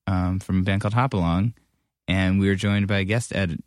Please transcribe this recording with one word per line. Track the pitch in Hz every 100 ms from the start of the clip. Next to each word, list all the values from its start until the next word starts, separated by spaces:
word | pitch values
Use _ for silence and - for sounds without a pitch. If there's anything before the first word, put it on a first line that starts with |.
| -
um, | 92 90 92
from | - 95
a |
band | 92 98
called | 104 113
Hop | 135
Along, | 101 85 87 113 - _ _ _ _ -
and | 95 95 98
we | 98
were | 95
joined | 101 101 98
by | 101
guest | 95 113 - 98
ed-, | 92 -